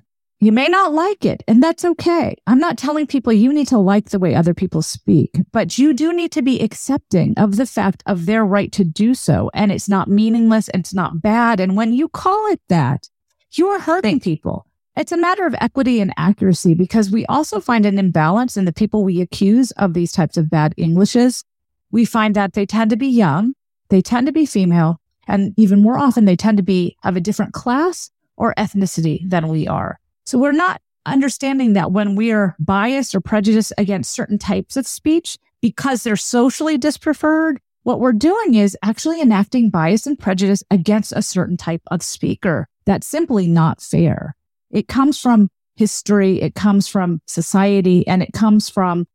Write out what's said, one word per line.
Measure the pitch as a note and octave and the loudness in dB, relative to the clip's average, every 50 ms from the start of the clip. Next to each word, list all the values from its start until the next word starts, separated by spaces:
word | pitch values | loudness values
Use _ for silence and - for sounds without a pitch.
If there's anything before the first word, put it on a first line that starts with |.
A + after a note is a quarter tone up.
| _ _ _ _ _ _ _ - | _ _ _ _ _ _ _ 2
You | G#3 A3 | 2 4
may | G#3+ B3 C#4 | 4 4 2
not | E4 F4 F#4+ G4 D#4+ D4 | 2 2 2 2 2 2
like | D#4 F4 G#4 G4+ - - | 0 0 0 -2 -2 -2
it, | F#3+ - - - | -2 -2 -2 0
and | - A3 A#3+ | 2 4 4
that's | D#4 E4 E4+ - - | 4 4 2 0 -2
okay. | F4 E4 - - E4+ E4+ E4 B3+ - - - - | -2 -2 0 0 0 0 0 -2 -4 -6 -6 0
I'm | - B3 C4+ | 2 2 2
not | E4 E4+ - - | 2 0 -2 -4
telling | B3+ C#4+ D4+ D#4 D4+ | -4 -4 -2 -2 -4
people | - - C4+ - A#3+ A3+ | -2 -4 -2 0 2 2
you | G3+ A3+ C4 | 4 4 4
need | D4 D4+ C#4 - | 2 0 0 2
to | B3+ | 2
like | G#3+ F#3 F#3 G3+ G#3+ G#3 - | 2 4 4 2 0 0 -2
the | - G3 | -4 -2
way | F#3 D#3+ - | 0 0 2
other | D3+ E3 F3 E3 | 2 2 0 0
people | - F#3+ E3+ - D#3 | -2 -4 -4 -2 -4
speak, | D#3 - - - - G#3 G3 D3 - - - - - _ | -4 -6 -8 -6 0 2 2 2 2 0 -2 -4 -4 _
but | - A3+ E3+ E3+ - | -2 -2 -2 -2 0
you | - C#4 D#4 | 2 2 2
do | C4+ A#3 D#4 E4 F4 | 2 2 0 -2 -2
need | E4+ E4+ - | -2 -4 -4
to | - D#4 | -4 -2
be | A#3 C4+ B3 - | 0 0 0 0
accepting | A3+ G#3+ - - - - C4+ D4+ - - - F3 D3 - - | -2 -4 -6 -6 -6 -4 -4 -4 -4 -2 0 0 0 0 0
of | - G#3 G#3 G3 | 0 0 0 0
the | G#3+ C4+ | -2 -2
fact | - - A3 F#3 G3 - - - | -4 -2 -2 -2 -2 -2 -4 -4
of | - G3 F3 E3 | -6 -6 -4 -2
their | F#3+ A3 A3+ A3 | -2 0 0 0
right | F#3 G3 G3+ - - | 2 0 0 -2 -2
to | - - | -2 -2
do | F#3 D#3+ D#3 - G#3+ A#3+ C4 | -2 -2 0 0 0 0 0
so, | - - - B2+ F#2 - - | 0 0 0 0 0 0 -2
and | - - G#3+ G3+ | -2 0 0 0
it's | - - - G3 | 0 -2 -2 -2
not | G3 F#3+ - - | -2 -2 0 0
meaningless, | G3+ G#3 G#3+ A3 A3+ A#3 A3+ A3 A3 A3 G#3 - | 2 2 2 2 2 2 2 2 2 2 0 -2
it's | - F#3+ E3 - F#3+ | -4 -6 -6 -4 -4
not | F#3+ E3+ - D#3+ E3 | -4 -4 -4 -6 -4
bad, | - G#3 A3 A#3+ A#3+ A#3 A3+ F#3 | -2 0 0 2 2 2 0 0
and | F#3 F#3+ F#3+ | 0 0 0
when | G#3 A3+ A3 | 0 0 0
you | A#3+ B3+ D#4+ D#4 | 0 -2 -2 -4
call | - - - F#4 G4 G#4+ G#4+ G#4+ | -6 -4 -2 -2 0 0 0 -2
it | E4+ - _ - | -4 -4 _ -2
that, | F3 E3+ C3 B2 C3+ - - - _ _ _ _ _ _ _ _ | 0 0 0 0 -2 -4 -8 -14 _ _ _ _ _ _ _ _
you | - - F4 G4 | -2 -2 0 0
are | G4+ F#4 | 0 -2
hurting | - D#4+ E4 F#4 - G#3+ - B3+ | -2 -2 -2 0 0 0 -2 -2
people. | - F3+ D#3 - - - - - - _ _ _ _ _ - | -2 -4 -4 -4 -6 -8 -8 -8 -12 _ _ _ _ _ -8
It's | C#4 D#4 - | -8 -6 -4
a | F4 | -2
matter | E4+ E4+ F4 F#4 G#4 F4+ | -2 0 0 0 0 -2
of | D4+ A#3 - | -2 -2 -2
equity | A#3 A#3+ - C4+ C4 B3+ A#3+ A3+ | -4 -2 -2 0 0 0 0 0
and | G3 F#3 - | 0 -2 -2
accuracy, | - D#3 F#3 G#3 - G3+ F#3+ E3 - - F3+ E3 | -2 0 0 0 2 2 0 2 2 2 2 2
because | E3+ F#3 - - A3+ G#3 F#3+ | 2 0 0 0 0 0 0
we | G3+ A3 - | -2 -4 -2
also | - - C#4+ D#4 - - G4+ | -2 -2 -2 -2 -4 -6 -6
find | - - A#3+ A3+ G3+ | -2 0 2 2 2
an | G#3 G3 G3 | 2 2 2
imbalance | F#3+ F#3 E3 E3 D#3 D#3+ F#3+ A3+ B3+ B3 - | 0 2 2 2 2 2 2 0 0 -2 -2
in | G3+ F#3+ | -2 -2
the | E3+ | -2
people | - - A3 A3 - G#3+ G3 | 0 -2 -2 0 0 0 0
we | F#3+ F3+ F3 | 0 0 -2
accuse | F3+ - - - G3+ G3 A3 B3+ C4 - | -4 -4 -2 0 2 2 4 4 2 0
of | - - G3+ F#3 | -2 -2 -2 0
these | E3 F3 E3+ - | 0 0 -2 -2
types | - - D#3+ - - | 0 -2 -2 0 0
of | F3 D3+ D#3 | -2 -2 0
bad | F3 D#3 D3+ D#3 - - | 2 2 0 0 0 -2
Englishes. | E3 E3 E3 F3+ G#3 - - A#3+ B3 B3+ A#3 - - _ _ _ _ _ _ _ _ - | 0 0 2 2 2 2 4 2 2 2 0 -4 -10 _ _ _ _ _ _ _ _ -4
We | G3+ A3+ A#3 | 0 0 0
find | - - A3+ G#3+ G#3+ G3 | 0 0 0 0 0 0
that | G#3 G3 F#3+ - | 0 0 -2 -2
they | G#3 G3+ | -4 -4
tend | - - A3 A3+ G#3+ | -2 0 0 0 0
to | A#3+ | 0
be | G#3+ C4+ | 0 0
young, | C4+ B3 A#3 G3+ D3+ C#3 F3 A3 B3 C#4 _ _ _ _ _ _ - | 0 2 4 4 2 2 0 0 -2 -4 _ _ _ _ _ _ 0
they | G3+ F#3 | 2 2
tend | - - A#3+ A#3+ B3+ | 2 2 0 0 0
to | D#4 | 0
be | C#4+ D#4+ D4+ | 0 0 0
female, | - - G3+ F#3 F3 E3+ E3+ D#3+ D#3+ E3+ - _ _ _ _ _ | 0 0 0 2 2 2 2 2 2 0 -4 _ _ _ _ _
and | - G3+ G3 G3 - - G#3+ | -4 -2 0 -2 0 2 4
even | A3 F#3 G3+ G3+ | 4 6 6 6
more | G#3 A3 B3+ C4+ | 6 4 4 2
often, | C#4+ B3+ - A#3+ G#3 | 2 2 4 4 4
they | F#3+ F3 | 4 4
tend | - - A3 G#3+ | 4 2 2 2
to | G3+ | 2
be | F3 G3+ F#3+ F3+ F3 - - _ - | 2 2 0 0 0 -2 -4 _ -6
of | - F3+ | -4 -4
a | F#3 | -2
different | F3 G#3+ G3+ - G3 G#3 | -2 -4 -2 -4 -4 -6
class | - - - B3 B3 C#4 E4 F#4 E4 - - - _ _ _ _ _ | -6 -8 -4 -2 -2 0 0 -2 -4 -6 -12 -18 _ _ _ _ _
or | - A3+ A3+ - | -4 -4 -4 -2
ethnicity | - G#3 - - G3 F#3+ E3+ - E3+ D#3+ D#3+ D3+ - E3+ F#3 | -4 -6 -4 -2 -2 -2 -2 -2 -2 -2 -2 -2 -4 -4 -2
than | F3+ E3+ D#3+ D#3+ | -2 -2 -2 -2
we | D#3+ D#3 - - | -2 -4 -2 -2
are. | - - - - - _ _ _ _ _ - | -4 -4 -4 -6 -8 _ _ _ _ _ -10
So | - - A#3+ | -4 0 0
we're | C4+ C#4+ | 2 2
not | C#4+ D#4 F4+ F#4 - - _ _ _ _ - | 2 0 0 -2 -4 -6 _ _ _ _ -6
understanding | - - C4+ C#4 C4 - - C4+ C4+ C#4 C4+ B3+ A3+ G3+ | -2 0 0 0 -2 -4 -4 -6 -4 -2 0 2 2 2
that | G3 D#3 E3 | 2 0 0
when | F#3 G#3+ G#3 G3+ G3 | -2 -2 -2 -2 -2
we | G3+ A3+ A#3 | -2 0 0
are | A3 G#3+ G3+ F3 - - | 0 0 0 -2 -2 -4
biased | D3+ - G3 G3 G#3 B3 C4+ C#4 B3 - - | -2 -2 0 0 0 -2 -2 -4 -4 -4 -4
or | F#3+ | -6
prejudiced | - - A3 G#3+ F#3+ A3 G#3+ A3 G#3 - - - | -4 -2 -2 0 2 2 2 2 0 -2 -2 -4
against | G#3 F#3 G3 F#3 - - | -2 -2 -2 -4 -6 -8
certain | - - - - G#3 G#3 | -8 -8 -6 -4 -4 -4
types | - - G3 G3 F#3+ - - | -4 -2 -4 -4 -4 -6 -6
of | C#4 - | -8 -6
speech | - - - - D4+ D#4+ E4+ - - - - _ _ _ - | -8 -8 -6 -2 0 0 0 -2 -6 -14 -16 _ _ _ -4
because | - A3 - - - C#4 C4 G#3+ | -4 -4 -4 -2 -4 -4 -4 -2
they're | - A#3 G#3 | -2 -2 -4
socially | - - - - A#3+ A#3+ C4 - - D4+ D#4+ D#4 | -4 -4 -2 0 2 2 2 0 -2 -2 -2 -2
dispreferred, | C4+ C#4 D4+ - - - D#4+ C#4 - - D4+ D#4 D#4 D#4+ D#4+ C#4 - _ _ _ _ | 0 -2 -2 -4 -4 -4 -4 -4 0 0 0 2 2 0 -2 -2 -6 _ _ _ _
what | - A#3 - - | -6 -4 -2 0
we're | A#3+ B3+ | 0 0
doing | G#3+ G#3 C#4 E4 G4 A#4 A4 F4 A#3 | 0 2 2 0 0 0 2 2 4
is | G#3 G3+ G3 G3 - | 4 4 2 0 -2
actually | - G#3+ A3 - - D#4 E4 E4 | -4 -4 -4 -2 -2 -4 -2 0
enacting | D4+ A3+ G#3+ F#3+ G3+ - - B3+ A#3 G#3 | 2 2 4 2 2 0 0 0 0 2
bias | F#3 E3+ D#3 E3 G#3 A3 - | 2 2 2 2 0 0 -2
and | C#4 D4 - | -4 -6 -4
prejudice | - G3+ F#3+ F3+ G3+ F#3+ G3+ G3 - - | -2 -2 -2 0 0 0 0 0 0 0
against | G3+ F#3 D#3+ G#3 G#3 A3 G#3 - - | 0 0 2 2 0 0 0 -4 -6
a | - | -6
certain | - - - F#3 F3 - F3+ | -6 -4 -4 -4 -2 -2 -4
type | E3+ - E3 E3 E3 - - | -6 -4 -6 -6 -6 -6 -6
of | F3+ E3 | -6 -6
speaker. | - - - - - - G3 - - F#3 D3+ G#2 - - _ _ - | -6 -8 -10 -6 -4 -4 -4 -4 -2 -2 -2 -2 -4 -8 _ _ -2
That's | G3+ F#3+ - - | -2 -2 -2 -2
simply | - - D#4 E4+ - A#3+ G3+ F3+ | -6 -4 -4 -2 0 0 0 2
not | E3+ E3 E3 D#3+ D#3+ - - | 2 2 4 2 2 0 -4
fair. | - - - D#3+ E3+ D3 - - - D#3 - _ _ _ _ _ _ - | -8 -4 0 0 2 2 0 -2 -6 -12 -14 _ _ _ _ _ _ -6
It | - G#3+ - - | -4 -4 -4 -2
comes | G#3+ B3+ C4+ D4+ C#4 - | 0 2 2 2 2 0
from | - B3 A#3 G#3+ G3+ F3+ _ _ _ _ _ | 0 2 4 4 4 2 _ _ _ _ _
history. | - G#3+ G3+ - - - - G#3 G3+ G3 F#3+ F#3 - | -2 -2 -2 -2 -4 -2 0 2 2 2 2 0 0
It | - D3+ - | -2 -4 -4
comes | - G3 G#3 G3 G3+ - - | -2 0 2 2 2 0 0
from | - G3 F3+ F3 E3+ D#3 _ | -2 -2 -2 -2 -4 -4 _
society, | - - E3+ E3 - - F#3+ G3 G3+ G3+ G3 F3 F#3 F3+ F3+ - | -8 -8 -6 -4 0 0 2 2 2 2 2 2 4 4 2 2
and | - F#3 F#3 | 2 0 -2
it | - - - | -2 -2 -2
comes | - A3 G#3+ G#3+ G#3+ - - | 0 2 4 4 2 2 0
from, | - G3+ F#3 F3+ F3 F3 E3+ - | -2 -2 -2 0 -2 -4 -6 -8